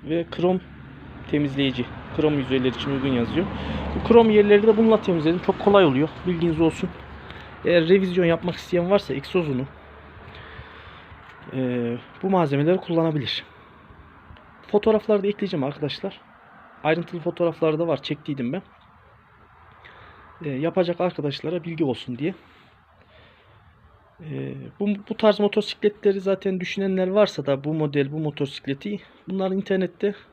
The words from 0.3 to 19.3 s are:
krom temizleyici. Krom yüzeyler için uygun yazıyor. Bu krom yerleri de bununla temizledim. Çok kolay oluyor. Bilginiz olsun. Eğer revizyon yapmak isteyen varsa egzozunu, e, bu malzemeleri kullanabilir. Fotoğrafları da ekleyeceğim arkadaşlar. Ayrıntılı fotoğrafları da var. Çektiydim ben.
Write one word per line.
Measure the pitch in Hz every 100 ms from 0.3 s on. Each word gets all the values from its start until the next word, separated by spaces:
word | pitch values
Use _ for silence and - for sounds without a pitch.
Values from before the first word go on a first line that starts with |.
krom | - 180 185 - - - - - - -
temizleyici. | 147 143 135 139 131 120 - - -
Krom | 156 147
yüzeyler | 127 131 127
için | 120 143
uygun | 135 135
yazıyor. | 127 113 143 190 - - - - -
Bu | -
krom | 233 226
yerleri | 208 208 208 220
de | 214
bununla | 226 214
temizledim. | 214 170 151 175
Çok | - 190
kolay | - 202 175
oluyor. | 131 156 - 175
Bilginiz | 170 170 156
olsun. | 165 - 180 - - - - - - - -
Eğer | 170 160
revizyon | 196 190 180 170
yapmak | 165 175 -
isteyen | - 170 175
varsa | 196 -
egzozunu, | 135 - 185 156 127 139 - - - - - - - - - - - - - - - - - -
e, | 131 127 123 117 117 - -
bu | 190
malzemeleri | 190 160 139 151 185
kullanabilir. | - 165 165 151 113 - - - - - - - - - - - - - -
Fotoğrafları | 208 220 214 - 208
da | 196
ekleyeceğim | 202 196 170
arkadaşlar. | 135 147 147 - - - - - - - - -
Ayrıntılı | 151 165 165 175
fotoğrafları | 165 170 170 160 160 156
da | 170
var. | 143
Çektiydim | - 151 - 139 120
ben. | 170 - _ _ _ _ - _